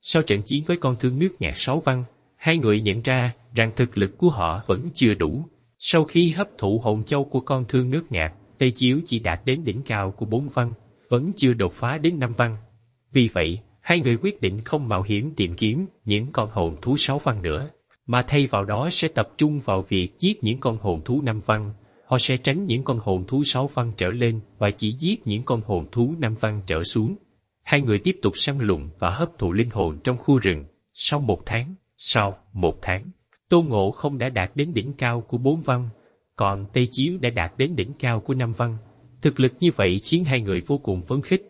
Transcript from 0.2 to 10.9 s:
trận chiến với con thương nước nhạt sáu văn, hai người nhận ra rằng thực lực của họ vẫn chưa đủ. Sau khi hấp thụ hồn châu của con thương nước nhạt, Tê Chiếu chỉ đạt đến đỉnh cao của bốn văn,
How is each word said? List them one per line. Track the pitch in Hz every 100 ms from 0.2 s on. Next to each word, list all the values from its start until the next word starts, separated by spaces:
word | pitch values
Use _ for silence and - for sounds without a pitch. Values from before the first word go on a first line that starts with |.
trận | 156 101
chiến | 104 139 151
với | 175
con | 135 120
thương | 127 127
nước | 185 -
nhạt | 80 -
sáu | - 143
văn, | - 127 123 _ _ _
hai | - 165
người | 113 107
nhận | 110 101
ra | 117 127 123 - _ -
rằng | 110 -
thực | 123 -
lực | 98 -
của | 180
họ | 123 82 85 -
vẫn | 95 165
chưa | - 120
đủ. | 101 80 87 165 _ _ _
Sau | - 165
khi | 156 170 175
hấp | 156 202 -
thụ | 101 110
hồn | 117 107
châu | 110 143
của | 139 131
con | - 131 120
thương | 131 127
nước | 143 165
nhạt, | 95 80 - _ _
Tê | 131
Chiếu | - 127 135 170
chỉ | 117
đạt | 98 85 -
đến | 135
đỉnh | 151 104
cao | 139 107 95 -
của | 107
bốn | 110 139
văn, | 127 120 110 _